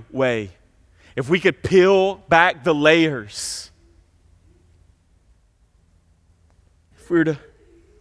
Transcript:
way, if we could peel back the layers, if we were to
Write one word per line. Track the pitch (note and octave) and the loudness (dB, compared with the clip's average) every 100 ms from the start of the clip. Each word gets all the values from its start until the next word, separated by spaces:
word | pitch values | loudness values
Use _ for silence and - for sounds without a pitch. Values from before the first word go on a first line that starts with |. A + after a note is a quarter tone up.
| A2+ | -12
way, | B2 C3 A#2 G2+ - _ _ _ _ _ - | -4 -2 -4 -8 -16 _ _ _ _ _ -10
if | A#2+ | -4
we | F3+ | -2
could | F#3 - | -2 -4
peel | - F#3 F#3 G3 F#3+ F#3+ - | 0 2 4 2 0 -4 0
back | E3 F3+ D#3+ B2+ | 2 2 0 -2
the | D3+ | 0
layers, | D3+ E3 D#3+ C3+ G2+ - - - - _ _ _ _ _ _ _ _ _ _ _ _ _ _ _ _ _ _ _ _ _ _ _ _ _ _ _ _ _ _ _ _ _ | 4 4 2 -4 -12 -14 -12 -12 -16 _ _ _ _ _ _ _ _ _ _ _ _ _ _ _ _ _ _ _ _ _ _ _ _ _ _ _ _ _ _ _ _ _
if | - | -4
we | F3 | -2
were | |
to | D#3+ C#3+ - _ _ _ _ _ | 0 -4 -12 _ _ _ _ _